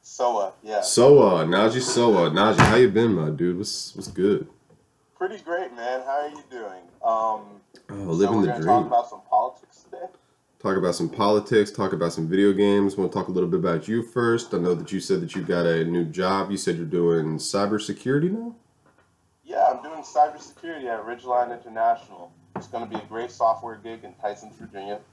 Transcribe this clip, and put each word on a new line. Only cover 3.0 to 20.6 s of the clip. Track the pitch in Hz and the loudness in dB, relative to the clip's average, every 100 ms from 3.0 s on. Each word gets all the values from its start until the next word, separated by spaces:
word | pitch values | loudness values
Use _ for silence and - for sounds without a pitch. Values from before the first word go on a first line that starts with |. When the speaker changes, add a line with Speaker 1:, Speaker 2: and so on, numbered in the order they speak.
| 117 | 2
Speaker 2:
my | 90 78 | 2 -2
dude? | 78 85 90 | 0 -2 -2
What's, | 107 - - - | -6 -8 -12 -14
what's | 82 | -12
good? | - 196 190 - _ _ _ _ _ _ _ | -2 0 0 -4 _ _ _ _ _ _ _
Speaker 1:
Pretty | 370 214 | -8 -8
great, | - 175 370 120 | -8 -8 -8 -8
man. | 120 131 | -6 -6
How | 131 139 | -4 -4
are | 147 | -6
you | 151 - | -12 -18
doing? | 127 104 92 - _ | -14 -14 -16 -20 _
Um, | 113 113 110 110 104 104 _ - - | -2 0 0 -4 -8 -20 _ -20 -16
Speaker 2:
Oh, | 101 98 | -10 -6
living | 82 98 110 | 0 2 2
Speaker 1:
so | |
we're | |
Speaker 2:
the | 92 | 0
Speaker 1:
gonna | 76 80 | 0 2
talk | - | 2
Speaker 2:
dream. | - | 4
Speaker 1:
about | 120 - | 0 -2
some | - - | -14 -2
politics | 107 123 - _ _ | -2 -2 -8 _ _
today? | _ - 180 _ _ _ _ _ | _ -16 -16 _ _ _ _ _
Speaker 2:
Talk | 101 95 | -2 0
about | 90 85 | 0 -2
some | 82 | -4
politics, | - 104 107 101 110 101 | 0 2 2 4 2 2
talk | - 92 | -2 -4
about | 85 85 | 0 -2
some | 82 80 | -2 -2
video | 92 101 | 4 4
games. | 95 101 101 98 95 | 4 4 4 2 0
Wanna | 87 | -2
talk | 101 90 | -2 -2
a | |
little | 92 87 | -2 0
bit | 87 | 0
about | 87 82 80 | 0 -2 -2
you | 113 | -4
first. | 113 123 120 117 - | -2 -2 0 0 -2
I | 95 | -2
know | 87 | 0
that | 85 80 | -2 -4
you | 95 | -8
said | - 95 | -2 -2
that | 85 98 | -2 -8
you | |
got | 87 87 85 | -2 0 2
a | 82 82 | 2 0
new | 87 | -2
job. | 82 82 92 95 95 | -2 -2 -2 0 -2
You | 95 | -4
said | - 85 | -4 -4
you're | 82 | -4
doing | 87 85 85 78 80 | 0 2 2 -2 -6
cybersecurity | - - 101 107 - 101 127 139 175 | -4 -2 -2 -4 -6 -8 -4 -2 -2
now? | 220 233 - _ _ _ _ _ _ _ _ 294 | -4 -10 -16 _ _ _ _ _ _ _ _ -10
Speaker 1:
Yeah, | 392 - | 0 0
I'm | - | 0
doing | 302 160 | -10 -14
cybersecurity | - 151 147 - - - | -6 0 0 0 -20 -16